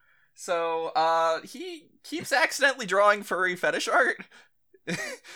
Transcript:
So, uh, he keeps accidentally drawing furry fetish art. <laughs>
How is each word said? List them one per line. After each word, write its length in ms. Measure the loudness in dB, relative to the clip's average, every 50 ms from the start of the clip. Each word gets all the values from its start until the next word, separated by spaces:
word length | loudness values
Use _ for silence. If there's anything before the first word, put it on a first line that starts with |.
| _ _ _ _ _ _ _
So, 540 | -12 -4 -2 -2 0 0 0 -2 -2 -4 -2 0
uh, 460 | 2 2 4 4 2 2 2 0 -2
he 460 | -4 -10 -14 -12 -12 -12 -12 -14 -18 _ _ _ -14
keeps 280 | -10 -10 -8 -4 0
accidentally 540 | 2 2 2 2 0 2 2 2 2 0 -4
drawing 360 | 0 2 4 6 6 4 4
furry 340 | 0 -4 -2 0 0 0 0
fetish 320 | 0 0 0 0 0 -2 0
art. 300 | 2 2 2 2 0 -6 -10 -20 -20 -20 -20 _ _ _ _ _ _ _ -8
<laughs> 0 | -8 -6 -6 -6 -10 -10 -14 -16 -20 -20